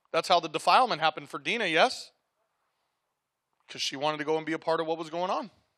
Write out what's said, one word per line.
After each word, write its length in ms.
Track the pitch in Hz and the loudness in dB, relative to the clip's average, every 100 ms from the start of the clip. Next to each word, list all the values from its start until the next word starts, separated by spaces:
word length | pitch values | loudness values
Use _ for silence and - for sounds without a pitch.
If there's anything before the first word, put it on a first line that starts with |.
| _ | _
That's 160 | 165 - | -4 2
how 140 | 175 | 2
the 80 | 160 | 2
defilement 520 | 151 - 202 247 160 | -2 4 4 4 2
happened 280 | 160 156 143 | 0 -2 -10
for 100 | 156 | -8
Dina, 260 | 143 226 190 | -6 -2 0
yes? 460 | 160 240 - - _ _ _ _ _ _ _ _ _ _ _ _ _ _ _ - | 4 4 2 -14 _ _ _ _ _ _ _ _ _ _ _ _ _ _ _ -18
'Cause 140 | 131 | -8
she 140 | - 143 | -6 -2
wanted 220 | 147 151 | -2 0
to 80 | 147 | -2
go 120 | 160 | -2
and 80 | 156 | -2
be 80 | |
a 60 | 156 | -4
part 200 | 165 165 | 0 -2
of 60 | 160 | -2
what 120 | 165 | -4
was 120 | 160 | -6
going 220 | 170 185 | -4 -2
on. 180 | 269 220 _ _ | -4 -6 _ _